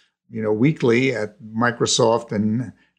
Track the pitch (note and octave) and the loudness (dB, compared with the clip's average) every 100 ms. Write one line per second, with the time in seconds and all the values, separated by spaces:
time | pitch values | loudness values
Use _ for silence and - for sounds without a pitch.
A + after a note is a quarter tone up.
0 | _ _ _ A2+ G#2+ G#2+ C#3+ D#3+ B2+ A#2 | _ _ _ -6 -2 2 2 2 2 2
1 | C3 A2+ G#2+ - A2 A2 A#2+ A#2 A#2+ - | 2 -2 -8 -10 -10 -2 -2 0 -2 2
2 | A2+ A2+ - G#2 G#2+ A#2 B2+ - _ | 2 2 -2 -2 0 -2 -6 -12 _